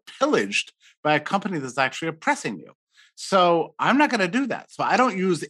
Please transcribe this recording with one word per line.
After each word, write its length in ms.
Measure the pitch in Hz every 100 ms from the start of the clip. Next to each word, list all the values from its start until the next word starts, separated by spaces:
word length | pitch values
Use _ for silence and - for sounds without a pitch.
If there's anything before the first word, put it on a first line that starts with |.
| - -
pillaged 520 | 294 202 98 104 - - _ _
by 120 | 151 151
a 40 |
company 400 | - 190 196 170
that's 180 | 131 139
actually 300 | 131 - 165
oppressing 520 | 160 - 294 143 92
you. 120 | - - _ _ _ -
So 580 | - 190 180 170 156 -
I'm 200 | 147 254
not 120 | 294
gonna 200 | 233 185
do 160 | 233 254
that. 240 | - -
So 140 | - 127
I 100 | 196
don't 220 | 254 190
use 260 | 190 165 -